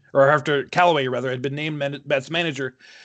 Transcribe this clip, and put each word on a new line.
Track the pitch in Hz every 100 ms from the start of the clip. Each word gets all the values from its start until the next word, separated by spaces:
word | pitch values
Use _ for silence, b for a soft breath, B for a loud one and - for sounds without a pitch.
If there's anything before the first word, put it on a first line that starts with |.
| _
or | 139 135
after | 151 147 143
Callaway, | - 175 175 156 131
rather, | 123 131
had | 127
been | 135 143
named | 156 151
man-, | 143 143
Mets | 139 139 135
manager, | 165 170 135 131 - B B